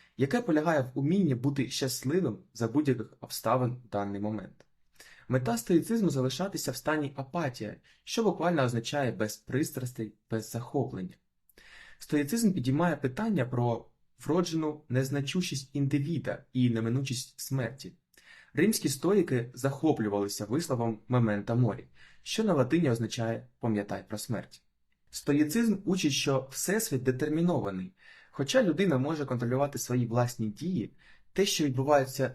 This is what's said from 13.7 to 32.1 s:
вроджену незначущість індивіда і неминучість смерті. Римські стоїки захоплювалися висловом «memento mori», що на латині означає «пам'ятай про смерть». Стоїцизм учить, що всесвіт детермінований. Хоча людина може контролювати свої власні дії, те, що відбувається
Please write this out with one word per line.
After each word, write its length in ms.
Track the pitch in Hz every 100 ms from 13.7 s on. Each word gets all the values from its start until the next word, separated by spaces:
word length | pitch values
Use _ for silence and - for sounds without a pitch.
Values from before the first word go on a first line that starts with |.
| 113 - _ _ -
вроджену 640 | - 170 170 160 156 151 -
незначущість 880 | 123 131 143 139 185 175 135 - 143
індивіда 680 | 139 147 143 160 - - -
і 180 | 127 123
неминучість 720 | 113 113 131 135 120 - -
смерті. 520 | - 135 113 - 92 - _ _ - - -
Римські 340 | 127 202 214 143
стоїки 600 | - 165 208 - 127 117
захоплювалися 880 | - 135 - 156 135 107 101 101 -
висловом 560 | 104 139 170 123 117 107 -
«memento 380 | 123 113 101 101
mori», 380 | 117 117 98 - - - -
що 220 | - -
на 100 | 220
латині 360 | 151 123 170 151
означає 560 | 117 113 - 113 113 - _
«пам'ятай 440 | 117 104 101 98 95
про 100 | 104
смерть». 440 | - 101 - - _ _ _ _ _
Стоїцизм 640 | - - 143 151 233 226 190
учить, 280 | 196 - 147
що 360 | 127 139 135 -
всесвіт 520 | - - 214 220 131
детермінований. 880 | 127 127 151 156 175 147 101 92 92 - - - -
Хоча 320 | - 139 262
людина 360 | 196 147 196 131
може 280 | 139 156 135
контролювати 520 | 123 120 131 143 139
свої 280 | - 123 117
власні 420 | 120 120 - 110
дії, 440 | 98 165 180 95 - - - _
те, 140 | - 202
що 180 | -
відбувається 720 | 147 127 135 147 131